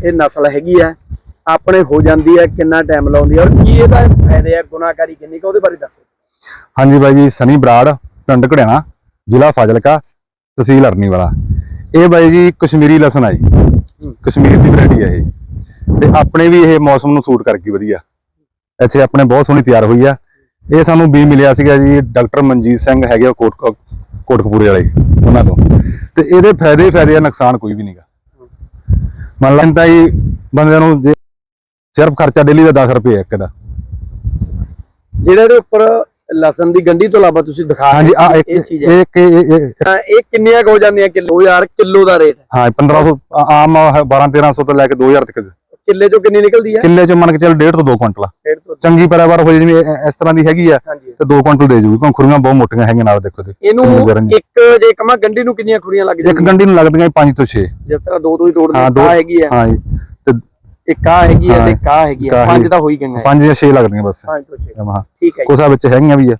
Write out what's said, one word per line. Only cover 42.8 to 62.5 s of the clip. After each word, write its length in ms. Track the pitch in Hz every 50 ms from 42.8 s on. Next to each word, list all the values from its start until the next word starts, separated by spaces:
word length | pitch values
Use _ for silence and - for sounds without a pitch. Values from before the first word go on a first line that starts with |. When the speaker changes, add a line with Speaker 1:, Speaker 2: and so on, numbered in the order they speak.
| 143 139 147 151 151
Speaker 2:
ਸੌ, 120 | 160 151 135 _ _
ਆ-, 140 | - 151 147 151
ਆਮ 260 | 151 147 151 156 160
ਆ 260 | 160 160 156 139 151
ਬਾਰਾਂ 260 | 147 127 135 139 143 143
ਤੇਰਾਂ 240 | 135 147 147 147
ਸੌ 120 | 139 147 143
ਤੋਂ 100 | 135 143
ਲੈ 120 | 139 139
ਕੇ 80 | 127 139
ਦੋ 140 | 127 127 131
ਹਜ਼ਾਰ 160 | 139 139 127
ਤੱਕ। 260 | - - 120 104 95 _ _ _ _ _ _ _
Speaker 1:
ਕਿੱਲੇ 220 | - 392 190 202 202
ਚੋਂ 120 | - 427
ਕਿੰਨੀ 200 | - 214 202 208
ਨਿਕਲਦੀ 360 | 208 202 240 226 220 220 214
ਹੈ? 40 | 220
Speaker 2:
ਕਿੱਲੇ 260 | 220 165 175 180 180
ਚੋਂ 100 | 170 180
ਮੰਨ 160 | 175 170 170
ਕੇ 60 | 160 151
ਚੱਲ 160 | 165 165 160
ਡੇਢ 180 | 151 151 165
ਤੋਂ 120 | 165 165 151
ਦੋ 120 | 139 123
ਕੁਇੰਟਲ। 260 | 110 120 110 95 101 101
Speaker 1:
ਡੇਢ 320 | 95 _ _ _ 151 156 156
ਤੋਂ 180 | _ - 160 _
Speaker 2:
ਚੰਗੀ 260 | - 165 170 165 175
ਪੈਦਾਵਾਰ 360 | 165 170 165 165 165 170 170
ਹੋ 100 | 160 160
ਜੇ, 60 | 160 160
ਜਿਵੇਂ 160 | 165 170 165
ਇਹ, 340 | 165 160 151 156 127 143 151
ਇਸ 60 | -
ਤਰ੍ਹਾਂ 200 | _ 170 165 160
ਦੀ 120 | 160 156
ਹੈਗੀ 240 | 160 156 175 175 165
ਆ, 100 | 156 127 _ -
Speaker 1:
ਹਾਂਜੀ। 240 | 147 147 _ -
Speaker 2:
ਤੇ 120 | - _ -
ਦੋ 180 | 131 143 143
ਕੁਇੰਟਲ 240 | 131 151 147 135 143
ਦੇ 140 | 135 127 117
ਜੂਗੀ। 180 | 107 107 107 113
ਕਿਉਂ 140 | 147 151
ਖੁਰੀਆਂ 260 | - - 131 139 147 143
ਬਹੁਤ 160 | 127 131 135
ਮੋਟੀਆਂ 320 | 135 120 - 113 117 113
ਹੈਗੀਆਂ 180 | 110 113 117 113
ਨਾਲ, 160 | 107 101 101
ਦੇਖੋ 220 | 98 98 _ -
ਜੀ। 100 | 95 95 98 _
Speaker 1:
ਇਹਨੂੰ 220 | 196 202 220 240 254
Speaker 2:
ਕਿੰਨੀ 220 | 247 247 - -
ਦੇ 80 | - -
ਰਹੇ 60 | -
ਨੇ। 160 | 220 214 302
Speaker 1:
ਇੱਕ 420 | 440 _ _ _ 480 466 466 480 440
ਜੇ 100 | 415 453 440 -
ਕਮਾ 180 | - 226 247
ਗੰਢੀ 260 | 220 202 214 214 233
ਨੂੰ 140 | 247 247 240
ਕਿੰਨੀਆਂ 240 | 208 220 220 220 214
ਖੁਰੀਆਂ 240 | - 185 190 196 190
ਲੱਗ 140 | 185 180 165
Speaker 2:
ਇੱਕ 80 | 160
Speaker 1:
ਜਾਂਦੀਆਂ? 220 | 175 175 156 170 185
Speaker 2:
ਗੰਢੀ 160 | 190 190 202
ਨੂੰ 100 | 196 185
ਲੱਗਦੀਆਂ 320 | 170 160 160 151 160 170
ਜੀ 60 | 165 -
ਪੰਜ 220 | 160 147 143 131
ਤੋਂ 80 | - 135
ਛੇ। 180 | - - 110
Speaker 1:
ਜਿਸ 400 | 95 90 - - - - 151 151 -
ਤਰ੍ਹਾਂ 160 | - 180 170
ਦੋ, 160 | 156 160 165
ਦੋ 100 | 165 170
ਹੀ 60 | 175
ਤੋੜਦੇ, 280 | 156 170 160 160 151 131
Speaker 2:
ਹਾਂ, 100 | 127 131
ਦੋ। 100 | 123 135
Speaker 1:
ਆਹ 140 | 143 160 170
ਹੈਗੀ 220 | 170 160 170 170 170
ਆ। 140 | 160 147 127
Speaker 2:
ਹਾਂ 120 | 120 117 110
ਜੀ। 100 | 113 - - - - - - - - _ _
ਤੇ 60 | 139 123 117 - _ _ _ _ - _ _ _
Speaker 1:
ਇੱਕ 220 | - 160 - - 160
ਆਹ 160 | 170 180 175
ਹੈਗੀ 240 | 170 165 - - -
ਆ, 100 | - 123
Speaker 2:
ਹਾਂ, 80 | 117
Speaker 1:
ਤੇ 60 | 113
ਇੱਕ 160 | - - - 143
ਆਹ 180 | 147 156 160
ਹੈਗੀ 180 | 147 139 123 127
ਆ। 20 |
Speaker 2:
ਇੱਕ 80 | 135 135
ਆਹ 120 | 123 120
Speaker 1:
ਪੰਜ 120 | 117